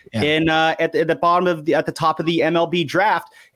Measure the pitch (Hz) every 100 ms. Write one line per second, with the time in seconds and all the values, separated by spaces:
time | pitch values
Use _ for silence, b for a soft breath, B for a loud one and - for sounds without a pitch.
0 | B 220 147 156 160 160 160 - - 151
1 | 160 147 170 175 185 165 151 147 160 -
2 | 165 156 165 165 156 170 165 175 143 170
3 | 208 170 - b b